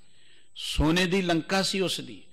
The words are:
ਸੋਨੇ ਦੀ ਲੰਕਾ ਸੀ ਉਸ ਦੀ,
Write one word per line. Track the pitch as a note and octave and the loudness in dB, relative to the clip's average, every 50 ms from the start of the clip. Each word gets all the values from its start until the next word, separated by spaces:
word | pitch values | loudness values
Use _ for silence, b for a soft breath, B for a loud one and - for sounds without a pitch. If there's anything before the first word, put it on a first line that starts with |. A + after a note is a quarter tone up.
| b b b b b b b b b b b - | b b b b b b b b b b b -10
ਸੋਨੇ | - - - - C#3 D#3 E3 F3+ F#3+ | -8 -4 0 2 4 4 6 4 4
ਦੀ | F3 F3+ G3 | 4 4 2
ਲੰਕਾ | F#3 E3+ E3+ D#3+ D3+ - F#3+ F#3+ | 2 2 2 2 2 2 0 2
ਸੀ | F#3 F#3 - F#3+ | 2 2 0 0
ਉਸ | F#3 D#3+ - - | 0 0 0 -4
ਦੀ, | C3 B2 G#2+ F2+ - b | -6 -10 -14 -14 -16 b